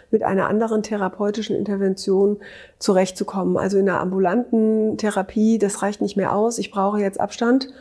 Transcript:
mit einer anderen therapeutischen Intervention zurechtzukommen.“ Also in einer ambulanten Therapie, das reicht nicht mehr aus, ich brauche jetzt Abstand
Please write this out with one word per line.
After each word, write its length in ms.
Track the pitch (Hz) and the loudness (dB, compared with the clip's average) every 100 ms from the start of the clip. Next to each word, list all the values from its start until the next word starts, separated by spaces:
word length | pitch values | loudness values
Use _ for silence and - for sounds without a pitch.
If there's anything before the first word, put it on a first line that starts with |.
| - | -2
mit 120 | - | 0
einer 260 | - 190 - | 2 0 0
anderen 340 | 214 226 214 | 0 0 -2
therapeutischen 720 | 208 214 185 - 208 214 214 - | -2 -4 -4 -2 -4 -4 -4 -4
Intervention 800 | 202 196 196 190 - 190 196 208 - - - - | -2 0 0 -2 0 2 2 0 -8 -20 -20 -8
zurechtzukommen.“ 800 | - 185 190 - 196 196 180 180 | 0 2 2 -2 -6 -4 -2 0
Also 200 | 190 196 | 0 2
in 100 | 196 | 2
einer 120 | 180 | 0
ambulanten 960 | 185 190 185 220 240 226 220 220 220 185 | -2 0 2 0 0 2 2 2 0 0
Therapie, 640 | 214 196 190 220 220 226 | -2 -2 -2 2 2 4
das 220 | 202 196 | 0 -2
reicht 200 | 202 208 | -4 -2
nicht 160 | 202 202 | -4 -2
mehr 180 | 190 196 | -2 0
aus, 220 | 220 233 | 0 -2
ich 140 | 196 | -6
brauche 280 | 202 196 208 | -2 0 0
jetzt 220 | 196 190 | -2 -2
Abstand 480 | 202 - 233 262 262 - | -6 -2 2 2 0 -14